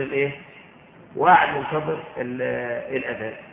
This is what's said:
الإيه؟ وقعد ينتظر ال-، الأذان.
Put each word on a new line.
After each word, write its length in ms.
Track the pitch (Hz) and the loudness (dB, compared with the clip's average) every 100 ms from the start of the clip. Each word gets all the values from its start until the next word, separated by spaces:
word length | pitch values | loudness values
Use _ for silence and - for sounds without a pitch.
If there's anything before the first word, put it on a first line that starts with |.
الإيه؟ 400 | 139 139 143 143 - - - - - - - 127 | 0 0 0 -2 -16 -20 -20 -20 -20 -20 -10 2
وقعد 400 | 160 165 151 143 | 8 8 6 0
ينتظر 420 | 135 156 151 156 - - | -2 -2 -2 -4 -6 -8
ال-، 800 | 123 127 127 123 123 117 123 131 | -6 -4 -2 -2 -4 -6 -4 -4
الأذان. 380 | 123 110 110 110 - | -4 -6 -8 -10 -16